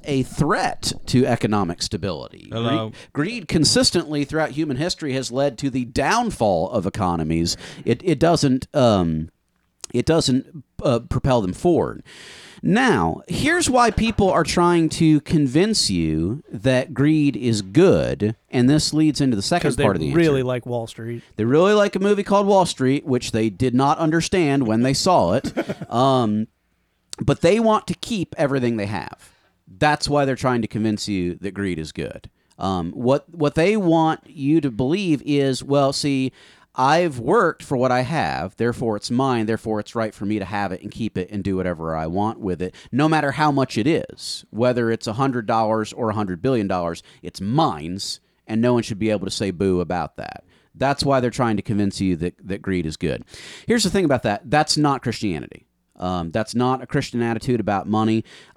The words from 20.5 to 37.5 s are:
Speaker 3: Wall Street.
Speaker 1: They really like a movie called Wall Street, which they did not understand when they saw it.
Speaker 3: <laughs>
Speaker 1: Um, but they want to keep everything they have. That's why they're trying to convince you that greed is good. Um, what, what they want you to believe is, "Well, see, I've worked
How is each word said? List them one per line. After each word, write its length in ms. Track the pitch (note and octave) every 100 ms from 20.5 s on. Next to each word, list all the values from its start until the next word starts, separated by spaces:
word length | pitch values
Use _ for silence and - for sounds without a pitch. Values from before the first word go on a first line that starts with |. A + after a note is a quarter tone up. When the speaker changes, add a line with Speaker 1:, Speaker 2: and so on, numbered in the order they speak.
| B2+
Speaker 3:
Wall 220 | B2 A#2+ A2+
Street. 360 | - A2+ A#2 -
Speaker 1:
They 100 | -
really 280 | A2+ D3 F#3+
like 220 | G#3 G3+ G3
a 40 |
movie 220 | G3+ G3+
called 240 | G3+ G3+ G3+
Wall 200 | G3 E3+
Street, 380 | - C3 C#3
which 280 | - B2 -
they 180 | A2+ A2+
did 240 | F2+ B2+
not 240 | B2 C#3 D#3
understand 720 | D#3+ E3 D#3+ F#3+ D3+ C#3+ A#2
when 140 | A2
they 120 | B2+
saw 380 | C3 F#3+ E3+ F2
it. 200 | A#2 - -
Speaker 3:
<laughs> 320 | - - -
Speaker 1:
Um, 560 | A#2 C3+ C3 A2+ G#2+ A2 _ _ _ _ _ _ -
but 160 | - C#3
they 180 | E3+ G#3+
want 260 | A3+ G#3+ -
to 60 |
keep 400 | F3 - A3+ D#3+ -
everything 380 | D3 C#3 A#2+ A2+
they 100 | G2
have. 440 | G2+ - - - _ _ _ _
That's 400 | F#2+ D3+ D3 -
why 160 | D3
they're 120 | C#3 B2+
trying 260 | C3 B2
to 60 | G#2+
convince 400 | A2 A2 G#2+ -
you 260 | G2 F2 D#2+
that 160 | F#2+
greed 240 | F#2+ G2 E2
is 140 | D#2
good. 360 | - C#2 - - _ _ -
Um, 340 | F#2 F#2 E2+
what, 400 | - A#2+ C#3+ -
what 200 | E3 D3
they 220 | D3+ F3 A3
want 440 | F3 E3 D#3+ D3+ -
you 320 | E3+ C3+ D#3+
to 100 | C#3+
believe 520 | G#2+ B2+ F#3+ F#3 C#3+
is, 380 | - C#3+ C3+ B2
"Well, 300 | C3+ C#3+ C#3
see, 400 | C#3 D3 C3+ C3 - - - _
I've 440 | - C3 E3 F3 B2
worked 440 | A#2 F3 E3+